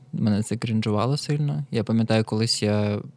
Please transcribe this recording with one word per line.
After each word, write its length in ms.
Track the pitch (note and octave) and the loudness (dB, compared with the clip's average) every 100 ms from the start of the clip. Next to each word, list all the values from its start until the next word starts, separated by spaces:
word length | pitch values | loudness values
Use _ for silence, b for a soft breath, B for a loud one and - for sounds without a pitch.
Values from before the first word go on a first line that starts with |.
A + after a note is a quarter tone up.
| - | -12
Мене 300 | - A2 G2+ | -2 0 0
це 140 | A2 F#2 | 0 -4
крінжувало 600 | A#2+ A2 A2 G#2 A#2 C#3+ | -2 0 0 2 2 0
сильно. 480 | - D3 D3 D3 C#3+ | -2 -2 -2 -4 -4
Я 140 | A#2+ | -2
пам'ятаю, 400 | A2 A2+ A2+ A2 | 0 2 2 2
колись 380 | A2 G#2+ A2+ - | 2 0 0 0
я 360 | G#2 G#2 G#2 G#2 - | 0 2 2 -2 -6